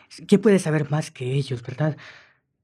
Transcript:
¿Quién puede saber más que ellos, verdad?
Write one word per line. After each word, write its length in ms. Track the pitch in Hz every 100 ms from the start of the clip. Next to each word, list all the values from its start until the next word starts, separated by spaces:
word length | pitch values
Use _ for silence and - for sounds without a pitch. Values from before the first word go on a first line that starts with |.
| - - 160
¿Quién 140 | 196
puede 180 | 214 190
saber 320 | 160 151 147
más 200 | 151 156
que 220 | - 127
ellos, 280 | 139 135 123
verdad? 340 | - 135 156 151 - - - _ _ _